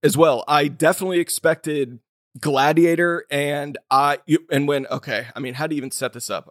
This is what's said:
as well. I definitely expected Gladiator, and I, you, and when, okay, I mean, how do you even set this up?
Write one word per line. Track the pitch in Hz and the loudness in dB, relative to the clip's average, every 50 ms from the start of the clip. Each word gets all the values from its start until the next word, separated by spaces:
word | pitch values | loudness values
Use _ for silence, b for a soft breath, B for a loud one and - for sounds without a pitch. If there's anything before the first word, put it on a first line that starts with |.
as | - 147 110 | 0 2 4
well. | 147 165 156 131 113 - - | 4 4 4 4 2 2 2
I | 147 147 147 147 | 2 2 2 0
definitely | 127 - 156 160 - - 196 190 180 175 | 0 0 2 2 2 0 -2 -2 -2 -2
expected | 165 - - - - 160 160 - - 156 151 143 135 120 123 117 _ _ _ _ _ _ - 120 - 147 | -2 -2 -4 -2 0 0 0 0 -2 -4 -2 -2 -4 -4 -6 -16 _ _ _ _ _ _ -12 -6 -4 0
Gladiator, | 139 135 139 147 156 160 170 170 170 165 175 175 170 170 - - | 2 2 4 4 4 4 4 4 4 2 0 0 -2 -4 -6 -6
and | 143 143 143 143 143 143 143 147 139 - _ - | -4 -4 -2 -2 -4 -6 -6 -8 -12 -12 _ 0
I, | 131 135 143 143 143 135 _ | 2 2 4 2 0 -2 _
you, | - 151 175 - - | 0 0 0 0 0
and | 156 139 143 | -2 0 0
when, | 143 143 135 131 - | 0 0 -2 -2 -4
okay, | - - - 131 113 101 117 117 - | -6 -8 -6 -4 -6 -6 -6 -8 -10
I | 120 | -12
mean, | 135 127 123 | -10 -10 -8
how | 131 156 | -6 -6
do | 160 156 | -4 -4
you | 143 | -6
even | 131 131 | -6 -8
set | - - 139 123 | -8 -6 -6 -6
this | - 120 - - | -6 -8 -10 -8
up? | 101 80 - _ | -8 -8 -8 _